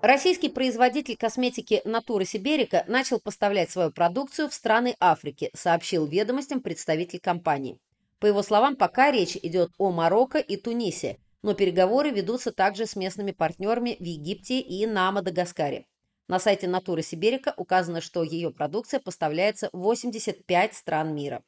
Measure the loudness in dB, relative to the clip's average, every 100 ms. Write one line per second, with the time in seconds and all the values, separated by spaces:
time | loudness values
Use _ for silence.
0 | 6 6 4 2 -2 0 -2 4 2 2
1 | -6 -4 -4 0 -2 -2 -2 -2 0 -4
2 | -2 -2 -2 -4 0 0 2 0 2 -2
3 | 0 -4 -4 -2 0 2 0 0 -2 2
4 | 0 0 -4 -4 -4 -4 2 2 2 2
5 | 2 2 -4 -6 -8 -4 0 0 2 -2
6 | 0 0 0 -4 -4 -6 -6 -6 -2 -2
7 | -2 -4 -4 -2 -2 -2 -4 -12 _ _
8 | _ _ 2 2 4 4 4 2 0 4
9 | 4 4 0 -2 -2 0 0 _ 0 2
10 | 4 4 4 0 -2 -6 -4 -2 -4 -4
11 | -6 -8 _ _ -4 2 2 4 4 4
12 | 2 -2 -2 -4 -4 0 0 0 -6 -4
13 | -6 -4 -6 -2 -2 0 -2 0 -2 -4
14 | -8 -8 -8 -8 -4 -4 -4 -4 -2 2
15 | 2 0 -2 -2 -4 -2 -4 -4 -12 _
16 | _ _ -4 0 2 2 0 -2 -2 -4
17 | -4 0 0 0 -4 -4 0 2 2 -6
18 | -6 -4 -4 -4 -6 -4 -4 -4 -4 -6
19 | -6 -4 -2 0 0 -2 -8 -2 -2 0
20 | -4 -6 -6 -8 0 2 2 -2 -4 -2
21 | -2 -4 -6 -8